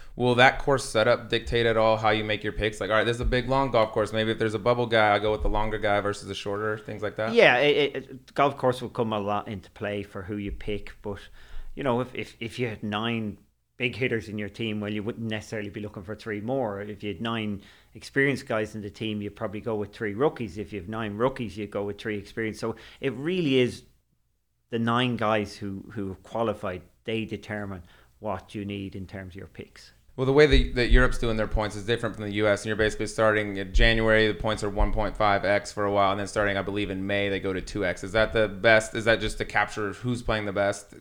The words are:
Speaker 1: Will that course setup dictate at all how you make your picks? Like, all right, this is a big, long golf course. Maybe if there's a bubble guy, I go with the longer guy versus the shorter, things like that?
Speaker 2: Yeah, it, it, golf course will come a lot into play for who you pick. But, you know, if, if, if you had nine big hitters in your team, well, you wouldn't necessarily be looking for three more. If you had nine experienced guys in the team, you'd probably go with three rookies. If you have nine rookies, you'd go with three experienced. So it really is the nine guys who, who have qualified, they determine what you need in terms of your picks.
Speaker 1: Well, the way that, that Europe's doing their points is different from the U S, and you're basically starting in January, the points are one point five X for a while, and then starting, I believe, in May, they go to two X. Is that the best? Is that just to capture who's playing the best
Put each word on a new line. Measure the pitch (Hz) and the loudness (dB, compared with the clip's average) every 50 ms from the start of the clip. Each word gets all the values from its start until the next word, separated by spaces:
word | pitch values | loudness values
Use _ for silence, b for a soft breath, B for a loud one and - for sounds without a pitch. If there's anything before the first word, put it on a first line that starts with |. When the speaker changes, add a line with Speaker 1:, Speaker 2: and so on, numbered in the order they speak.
| B B B | B B B
Speaker 1:
Will | - 120 123 123 | -2 0 2 6
that | 120 123 135 135 - | 6 6 6 6 2
course | - 147 135 123 - | 2 2 2 0 0
setup | - - 110 107 120 120 - - 107 | 0 2 4 4 4 4 2 2 -2
dictate | 117 113 - - 123 117 117 | -2 -2 -2 0 0 2 2
at | 113 110 | 4 4
all | 110 110 110 110 | 4 4 4 4
how | 110 110 107 | 4 4 2
you | 110 110 107 | 2 2 0
make | 107 107 104 | -2 -2 -2
your | - 107 | -4 -4
picks? | - - 104 110 107 - | -2 0 -2 -2 -2 -2
Like, | 101 92 | -2 0
all | 110 | 2
right, | 110 101 | 2 2
this | 117 120 120 | 2 0 0
is | |
a | 123 | 0
big, | 110 123 127 117 123 | 0 0 0 0 2
long | 131 135 139 131 | 0 0 2 2
golf | 123 113 110 110 | 2 2 2 2
course. | - 117 104 101 | 2 0 0 0
Maybe | 110 110 110 110 | 0 0 0 0
if | 110 - | 0 0
there's | 110 110 104 | 0 0 0
a | 107 | 0
bubble | 92 120 123 120 120 | 2 2 2 2 2
guy, | 113 117 113 107 107 104 | 2 4 4 6 6 4
I | 104 | 4
go | 104 107 | 4 2
with | 107 107 | 0 2
the | - 104 | 2 2
longer | 104 104 107 107 107 104 | 2 2 0 0 -2 -2
guy | 104 104 101 104 | 0 0 0 2
versus | 98 101 101 - 98 | 0 -2 -4 -4 -8
the | 98 95 | -10 -10
shorter, | - - 104 101 101 107 107 107 107 | -8 -6 -6 -4 -2 -2 -4 -4 -6
things | - - 107 98 | -8 -12 -10 -8
like | 104 101 - | -8 -6 -4
that? | - 110 113 | -4 -4 2
Speaker 2:
Yeah, | 226 233 202 147 123 123 | 4 6 6 6 6 6
it, | 139 147 139 147 143 139 - | 4 4 4 2 0 0 -2
it, | 135 131 - 135 127 - - - | -6 -10 -10 -16 -18 -20 -8 0
golf | - 139 143 135 | 2 2 2 2
course | - - 127 123 127 | 0 0 0 0 0
will | 123 107 | -6 -8
come | - - 120 110 | -4 -4 -2 -2
a | 107 107 | -2 -2
lot | 98 101 104 104 - | -2 -2 -2 -4 -4
into | - 107 95 - - | -6 -10 -10 -12 -16
play | _ - 110 101 104 104 | _ -10 -8 -6 -6 -6
for | 98 - - 101 | -8 -8 -12 -12
who | 92 95 107 | -8 -6 -6
you | 104 101 98 | -6 -6 -6
pick. | - - - - 104 104 - - - - | -8 -8 -6 -6 -6 -6 -8 -12 -16 -12
But, | - 104 101 - - - b b b b b b b b b | -10 -10 -10 -10 -12 -18 b b b b b b b b b
you | - 143 | -4 -2
know, | 135 120 120 | 0 0 0
if, | 123 127 | -2 -4
if, | - 104 107 - - - | -6 -10 -10 -10 -12 -12
if | 117 110 - - | -12 -10 -6 -4
you | 127 | -4
had | 117 107 101 | -4 -4 -6
nine | - 104 104 104 113 117 117 113 110 104 101 - _ _ _ _ _ _ _ _ | -6 -4 -4 -2 -2 -2 -2 -4 -4 -6 -8 -12 _ _ _ _ _ _ _ _
big | 123 127 - | -4 -4 -2
hitters | - 131 123 123 110 95 101 | -2 -2 0 0 -2 -4 -6
in | 101 107 | -8 -8
your | 104 98 | -8 -8
team, | - - 117 110 107 107 | -6 -6 -6 -4 -4 -4
well, | 101 104 | -4 -4
you | 107 107 | -4 -4
wouldn't | 98 113 110 107 117 | -4 -6 -6 -6 -6
necessarily | 110 110 107 104 - 117 110 101 101 | -6 -6 -6 -6 -8 -8 -8 -8 -8
be | 101 113 | -10 -10
looking | 104 104 - 107 | -10 -10 -12 -12
for | 87 98 107 | -12 -12 -12
three | - - 113 104 104 | -10 -8 -8 -6 -6
more. | 101 117 131 139 123 107 101 98 | -4 -4 -2 -2 -2 -4 -4 -6
If | 104 104 104 95 | -8 -10 -10 -8
you | 107 104 | -8 -8
had | 98 - | -6 -4
nine | 113 113 117 113 110 107 101 98 b b b b b b _ | -4 -4 -2 -2 -2 -4 -6 -8 b b b b b b _
experienced | 110 - - - 139 139 139 135 135 - | -18 -18 -4 0 2 2 2 0 -2 -4
guys | - 120 110 107 104 - | -2 -2 -2 -2 -4 -6
in | 107 | -10
the | 98 104 | -10 -10
team, | - - 113 110 107 104 | -8 -6 -6 -4 -4 -4
you'd | 101 101 - | -6 -8 -8
probably | - 113 104 101 107 | -8 -8 -8 -8 -8
go | 98 117 110 | -6 -4 -4
with | 104 104 98 - | -4 -4 -8 -8
three | - 117 104 | -6 -6 -6
rookies. | 101 107 139 160 160 - 120 98 82 104 | -2 0 0 0 0 -2 -8 -8 -8 -10
If | 98 85 107 | -10 -8 -8
you | 101 | -10
have | 87 98 | -8 -8
nine | 110 113 113 104 101 | -8 -6 -6 -6 -2
rookies, | 104 120 135 135 - 123 101 90 | 0 0 0 0 -2 -8 -8 -6
you'd | 107 104 101 | -8 -10 -6
go | - 104 101 | -4 -4 -4
with | 101 101 - | -4 -6 -6
three | - 113 104 101 | -6 -6 -6 -6
experienced. | 95 - - 113 113 110 101 - | -8 -8 -8 -6 -4 -4 -4 -4
So | - 113 113 B B B B B | -6 -6 -6 B B B B B
it | 131 139 113 | -8 -6 -6
really | 120 143 165 185 185 170 139 135 127 | -4 -4 -4 -2 0 0 2 4 4
is | 123 117 98 - - _ _ _ _ _ _ _ _ _ _ _ _ _ _ _ _ _ | 4 2 0 -6 -16 _ _ _ _ _ _ _ _ _ _ _ _ _ _ _ _ _
the | 120 117 | -4 -2
nine | 117 117 117 120 127 123 120 | 0 2 2 2 2 0 0
guys | 107 113 107 110 107 104 98 - | 0 0 2 2 2 0 -4 -6
who, | - 107 101 95 98 - - | -10 -10 -8 -8 -8 -10 -10
who | - 107 98 95 | -10 -8 -8 -8
have | 92 - | -8 -12
qualified, | - - - 110 117 110 98 - - 98 92 90 85 - _ _ _ | -14 -8 -4 -2 0 0 -2 -4 -6 -8 -8 -8 -12 -16 _ _ _
they | - 113 113 110 | -6 -4 -4 -4
determine | - 107 95 - - 107 104 104 98 95 90 85 b b b b b b _ | -6 -8 -10 -8 -8 -8 -8 -8 -8 -10 -12 -14 b b b b b b _
what | 104 107 95 92 - - - | -6 -6 -6 -6 -8 -12 -10
you | 107 101 | -8 -8
need | 101 101 101 98 95 - | -6 -6 -8 -8 -8 -10
in | 98 92 | -12 -12
terms | 87 - 98 95 92 | -12 -12 -12 -12 -12
of | 85 | -14
your | 95 98 | -16 -16
picks. | - - - - - _ - - - _ _ _ - - | -16 -14 -16 -16 -16 _ -20 -20 -20 _ _ _ -16 -6
Speaker 1:
Well, | - 131 | -2 0
the | 127 135 | 4 8
way | 147 151 | 8 8
that, | 143 131 131 123 - - | 10 8 6 6 4 2
that | 123 120 107 | 2 6 8
Europe's | 117 127 127 123 - | 8 8 8 8 4
doing | - 123 117 110 110 | 2 0 0 0 0
their | 107 | 0
points | 101 - 110 107 104 104 | 0 0 0 -2 -2 -4
is | 104 95 | -6 -2
different | 107 117 113 117 110 95 | -2 -2 0 0 -6 -6
from | 104 107 | -6 -6
the | 104 101 | -4 0
U | 104 107 | 2 4
S, | 107 101 101 | 4 4 2
and | - | 0
you're | 110 107 | -2 2
basically | 101 107 107 104 - 110 | 2 2 2 2 -2 -6
starting | 104 - - 110 110 107 107 104 104 98 | -4 0 2 4 4 4 4 0 -2 -4
in | 95 98 95 | -6 -6 2
January, | 95 113 117 113 113 113 113 110 110 110 110 107 | 6 6 8 8 6 6 4 6 6 6 6 4
the | 104 | 2
points | - - 110 107 101 | 0 -2 -2 -2 -2
are | 110 104 | -2 -4
one | 101 107 107 104 | 0 0 2 2
point | - 110 104 95 - | 2 2 0 0 0
five | - 107 104 101 98 95 | 2 2 4 4 2 2
X | 95 101 101 101 - | 2 2 0 0 -4
for | - 104 104 | -4 -2 -2
a | 101 | 0
while, | 101 101 98 95 | 2 2 2 2
and | 98 104 | 2 0
then | 101 | -4
starting, | 95 - 110 104 101 98 98 | -2 -2 0 0 2 0 0
I | |
believe, | 92 101 98 104 101 95 | -2 -2 -2 -2 -2 -2
in | 98 95 95 | -4 -4 -2
May, | 98 101 101 101 101 | -2 0 0 0 0
they | 98 95 | -2 -2
go | 87 98 92 | -2 -2 -4
to | 90 | -4
two | 85 - - 107 95 | -6 -6 -4 -2 -2
X. | 90 87 - - | -2 -2 -4 -8
Is | 95 | -2
that | 92 110 110 110 - | 2 2 2 2 4
the | 113 107 | 2 2
best? | 101 101 95 95 113 110 107 107 - - | 2 0 2 4 6 6 6 4 2 -4
Is | 113 104 | -2 2
that | 113 113 104 | 2 2 2
just | 107 107 - - | 0 -4 -4 -6
to | 113 | -8
capture | - - 107 107 - - 113 107 101 90 | -2 0 0 0 0 -2 -6 -6 -6 -6
who's | - 120 123 120 123 | -6 -4 -4 -4 -4
playing | 120 - 113 107 104 | -2 -2 -2 -2 -2
the | 104 | -2
best | 92 101 101 101 101 - - - - - | -2 0 0 0 0 -4 -10 -16 -20 -20